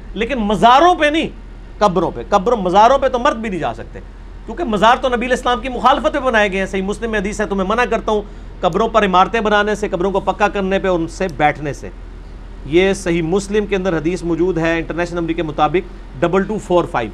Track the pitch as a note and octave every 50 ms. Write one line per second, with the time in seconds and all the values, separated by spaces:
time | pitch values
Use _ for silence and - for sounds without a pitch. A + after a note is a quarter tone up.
0 | - - - F#3 A#3 A3+ C#4 A#3+ G#3 G3+ G#3+ D#3+ G3 A#3 B3 C#4 E4 F4+ F4+ D#4+
1 | D#4 D4 D4 E4 B3+ D3 - - - - - - - - - - D#3+ F#3 E3 F#3
2 | E3+ C#3 A2+ A#2+ A#2 - G3+ G3+ F3+ A#3+ A#3+ A3 F3+ F3+ E3+ G3+ A3 A#3+ C4+ C#4
3 | C#4 C4 B3+ A#3+ A#3+ D4 C4 A3+ A3 A3+ F#3 E3 C#3+ B2 A2+ A2+ G#2+ - - A#2+
4 | - - - - - - - - - - A#3 - F4 A#3+ G#3+ F#3+ G#3+ A3+ B3 A#3+
5 | B3+ B3+ B3 A3+ B3 B3 B3+ B3 - B3 B3 A3+ A#3 C4 B3 A3+ F#3+ B3+ C#4+ D4
6 | - D#4 D4+ D4 C4 B3+ A3+ G#3+ G#3 G3+ F#3 G3 F#3+ F#3 - F#3+ F#3+ G3 G3+ G3+
7 | A3+ A3+ A3 G#3 F#3 G#3+ G3+ - G#3+ - G3 F#3+ F#3 F#3 A3 A#3+ B3 G#3 A3+ A3
8 | - A3 G#3+ G#3 G3+ - - - - - - - - F3+ E3 A#3+ A3+ A3+ A3 A3
9 | G3+ F#3+ F#3 F3+ F#3+ F#3+ G#3 A#3 G#3+ G#3+ G#3 G#3 G#3 G#3 G#3 G3+ G#3 F#3+ F#3+ E3+
10 | F3 G3 F#3 F#3+ - F#3+ F3+ - G#3+ G3+ - G3+ F#3+ F#3+ F#3+ F#3+ E3 F#3+ F3+ E3+
11 | E3 D#3+ - - F#3+ F#3+ D3 A#2+ D3+ D3+ C#3+ - D3 C#3+ B2 - G#2+ F#2 - -
12 | - - - - - - - - - - - - - C3 D3+ F3 F#3+ G3 F#3+ F#3+
13 | - F3+ E3+ F3 E3 D#3+ F3+ G3+ G3+ G3 G3+ G#3+ G#3 - G3+ F#3+ F#3 F#3+ E3 D#3+
14 | D3 E3 F#3 E3 E3+ E3+ E3 D3 F3 F#3 F3 D#3+ D#3+ E3 E3 E3 D#3 - D#3+ D#3+
15 | F3 F3 F3 F3 E3+ D#3+ E3 F3 E3 D#3 - - D3+ D3 D3 F#3 G3 - - -
16 | - - - C3 F3 E3 E3+ G3 G3 G3 G#3+ G3 - - F3+ F3 D#3 C#3+ - C3
17 | A#2 G2+